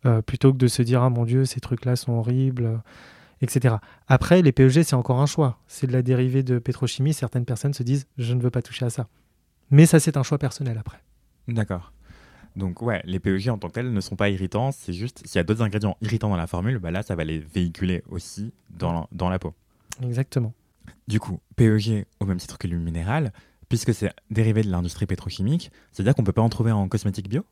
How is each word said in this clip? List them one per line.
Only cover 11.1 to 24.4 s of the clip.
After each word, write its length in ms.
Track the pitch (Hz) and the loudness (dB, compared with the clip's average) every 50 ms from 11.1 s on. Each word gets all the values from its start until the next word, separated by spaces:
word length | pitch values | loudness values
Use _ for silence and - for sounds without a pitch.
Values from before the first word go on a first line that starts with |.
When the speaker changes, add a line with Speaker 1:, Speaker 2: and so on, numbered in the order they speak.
| _ _ _ _ _ _ _ - | _ _ _ _ _ _ _ -4
Speaker 2:
D'accord. 460 | 117 113 107 98 95 87 90 - - _ - - - - - - - - - - _ - | -2 -2 -2 -2 -4 -8 -8 -12 -20 _ -20 -20 -20 -20 -20 -20 -20 -20 -20 -16 _ -6
Donc 240 | 95 92 87 - | -4 -4 -4 -4
ouais, 200 | 113 120 110 90 - | -4 -2 -2 -4 -4
les 140 | 85 92 92 | -4 -6 -2
P 80 | - 98 | 0 0
E 80 | 95 98 | 0 0
G 120 | 98 127 | 0 -2
en 80 | 120 101 | -4 -4
tant 120 | 98 85 | -6 -8
que 40 | - | -8
tels 180 | 113 123 127 117 | -6 -6 -4 -4
ne 80 | 98 | -4
sont 160 | 92 - 104 92 | -4 -4 -4 -2
pas 120 | 107 101 | 0 0
irritants, 420 | 101 92 95 87 - 101 120 135 135 | 0 0 -4 -2 -2 -2 -2 -2 -4
c'est 180 | - - - | -6 -8 -10
juste 340 | 87 90 104 127 - - - | -8 -6 -6 -10 -10 -14 -20
s'il 120 | - - 98 | -4 0 0
y 20 | |
a 40 | 85 | 2
d'autres 160 | 82 110 110 | 2 2 0
ingrédients 340 | 117 107 98 107 104 104 - _ | 0 0 0 0 -2 -2 -2 _
irritants 260 | 113 110 117 110 - 107 | -4 -4 -2 -2 0 0
dans 80 | 101 | 0
la 120 | 87 82 85 | -2 -2 -4
formule, 320 | - 87 90 113 131 113 | -4 -4 -2 -2 -2 -2
bah 120 | 90 82 | -4 -4
là 100 | 85 95 | -4 -4
ça 140 | 104 - 101 | -4 -4 -4
va 80 | 82 80 | -4 -2
les 160 | 78 80 78 | -4 -4 -6
véhiculer 640 | 76 78 - 98 90 85 82 - 92 90 92 82 - - | -8 -4 -2 -2 -2 -2 -2 -2 -2 -2 -2 -2 -4 -8
aussi 420 | - 90 - - - - 104 117 - _ _ _ | -12 -12 -12 -12 -12 -12 -12 -12 -12 _ _ _
dans 220 | - 85 90 85 | -12 -6 -4 -4
la, 160 | 85 82 80 - - | -4 -4 -6 -8 -6
dans 160 | 87 90 90 | -4 -2 -2
la 100 | 92 92 | -2 -2
peau. 140 | - 80 - _ _ _ _ _ _ _ - - 127 | -6 -8 -12 _ _ _ _ _ _ _ -12 -8 -6
Speaker 1:
Exactement. 500 | 123 120 123 131 _ - 135 120 110 117 _ _ _ _ _ _ - - _ _ - | -4 -2 -4 -4 _ -2 -2 -2 -2 -6 _ _ _ _ _ _ -20 -20 _ _ -2
Speaker 2:
Du 140 | 104 107 | -2 -2
coup, 180 | - - 92 - _ _ - | -2 -4 -10 -10 _ _ 2
P 140 | - 120 110 | 4 4 6
E 80 | 107 107 | 6 4
G 280 | 101 110 110 104 98 _ _ _ | 2 0 -2 -4 -4 _ _ _
au 60 | 101 | -4
même 140 | 98 95 90 | -4 -4 -4
titre 180 | - - - - | -6 -12 -16 -10
que 100 | - 95 | -8 -6
l'huile 140 | 85 85 | -4 -4
minérale, 500 | 82 85 82 85 85 95 117 156 156 110 - - - _ _ _ - _ | -4 -4 -4 -4 -4 -2 -2 -2 -2 -4 -6 -10 -20 _ _ _ -6 _
puisque 240 | - 113 - - 113 | -4 -2 0 -2 -2
c'est 180 | - 104 98 - - _ _ | 0 -2 -4 -4 -6 _ _
dérivé 320 | 107 101 | 0 2